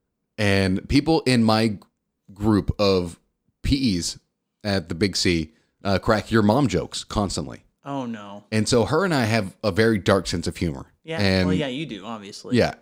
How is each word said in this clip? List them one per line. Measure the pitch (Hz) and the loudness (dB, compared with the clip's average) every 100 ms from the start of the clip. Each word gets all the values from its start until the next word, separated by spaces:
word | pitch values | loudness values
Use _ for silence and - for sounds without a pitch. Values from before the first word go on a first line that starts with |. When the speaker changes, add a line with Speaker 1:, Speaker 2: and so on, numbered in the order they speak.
| _ _ _ - | _ _ _ -2
Speaker 1:
And | 104 98 95 95 - | 2 2 2 0 0
people | 135 147 160 | 0 2 0
in | 131 123 | 2 2
my | 110 110 113 101 - _ _ _ _ | 4 2 2 -2 -12 _ _ _ _
group | 95 107 104 - - | -4 2 2 2 0
of | 101 95 87 85 _ _ _ _ | 2 2 0 -10 _ _ _ _
P | - 139 131 90 | -2 0 2 0
Es | 80 - _ _ _ _ | -4 -10 _ _ _ _
at | 104 98 82 | -4 -4 -4
the | |
Big | 82 101 85 | -2 -2 0
C, | 98 85 80 _ _ _ | 0 0 -2 _ _ _
uh, | 98 95 | -2 -2
crack | - 110 - | 0 0 2
your | 113 | 2
mom | 104 117 135 | 4 2 2
jokes | 87 64 - | -2 -4 -10
constantly. | - 110 98 - 71 58 _ _ | -8 -4 -4 -4 -8 -12 _ _
Speaker 2:
Oh, | 139 139 123 | -12 -10 -10
no. | 113 104 101 - | -12 -14 -18 -4
Speaker 1:
And | 110 104 | -2 2
so | 123 101 | 2 2
her | 156 | 2
and | 190 | 2
I | 147 | 0
have | 113 113 95 - | 2 0 -2 -4
a | 107 | -2
very | 90 113 107 | 2 2 2
dark | 87 98 87 | 4 2 2
sense | 90 85 | -4 -4
of | - | -4
humor. | 87 67 - _ | -4 -6 -12 _
Speaker 2:
Yeah, | 156 160 | -10 -2
Speaker 1:
And | 98 95 185 | 2 2 2
Speaker 2:
well, | - | 0
yeah, | 139 | -2
you | 127 156 | -6 -10
do, | 104 | -12
obviously. | 101 113 98 - - 120 | -12 -14 -14 -16 -2 0
Speaker 1:
Yeah, | 82 - | 0 0